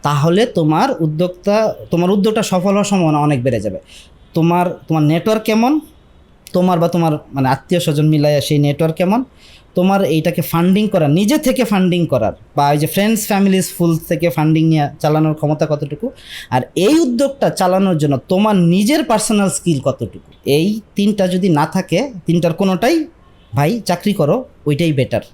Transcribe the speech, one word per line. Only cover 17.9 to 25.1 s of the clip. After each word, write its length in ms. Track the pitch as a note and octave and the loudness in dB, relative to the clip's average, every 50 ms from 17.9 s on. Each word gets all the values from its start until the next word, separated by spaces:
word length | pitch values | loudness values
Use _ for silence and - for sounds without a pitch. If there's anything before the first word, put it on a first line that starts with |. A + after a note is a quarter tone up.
| F3+ | 0
জন্য 200 | D#3 D3+ D3 C#3+ | 0 0 0 -2
তোমার 380 | A#2+ - - F#3 F#3 G#3 G#3+ G#3+ | -2 -2 -2 0 0 2 2 2
নিজের 480 | F#3 F3 E3 F3 F#3+ G#3 A3 D4 D#4+ C#4 | 2 2 2 2 2 2 2 0 0 0
পার্সোনাল 460 | - A#3 G#3 - - A3 G#3 G3+ F#3 | 0 -2 -2 0 0 0 0 0 0
স্কিল 300 | - - - F3 D#3+ C3 | -2 -2 -2 -2 -2 0
কতটুকু। 520 | - C#3+ B2 - A#2+ G2 - F#2+ - - - _ _ | -2 -4 -4 -4 -8 -12 -12 -18 -20 -20 -20 _ _
এই 360 | - C#3 D3+ E3+ G3+ G#3+ A3 - - _ | 0 0 2 0 0 -4 -6 -10 -10 _
তিনটা 320 | - G3+ G#3+ G#3 G#3 F#3+ | -2 0 0 0 0 0
যদি 220 | F#3 F3+ F#3 F#3 G3 | 0 0 0 2 2
না 160 | D#3+ C#3+ D3+ | 2 2 0
থাকে, 460 | D#3+ - F#3+ F#3 - - F#3 C4 C#4+ A#3+ F3+ - | 0 -2 -4 -2 0 -2 -2 -2 -4 -8 -10 -4
তিনটার 280 | - E3 F3 D#3+ E3+ E3 | 0 0 0 0 0 0
কোনোটাই, 520 | E3+ G3+ F#3+ F#3 E3 A3+ B3+ E4+ E4 D#4 - - - - - - - - _ - | 0 0 0 0 0 0 0 0 0 -2 -6 -12 -20 -20 -20 -20 -20 -20 _ -2
ভাই, 260 | B2 C#3+ D#3+ A3+ A#3 G3+ | -2 0 0 -2 -4 -2
চাকরি 280 | - F3 F3 - G#3 G3+ | -4 -4 -2 -2 -4 0
করো, 320 | - D3+ C#3 F3+ B3 B3+ - - - - | 0 0 0 0 -2 -4 -10 -18 -10 -4
ওইটাই 280 | D3 D3 C3 F3 D#3+ D3+ | -4 -2 0 0 -2 0
বেটার। 280 | C3 B2 G#2 | -2 -2 -2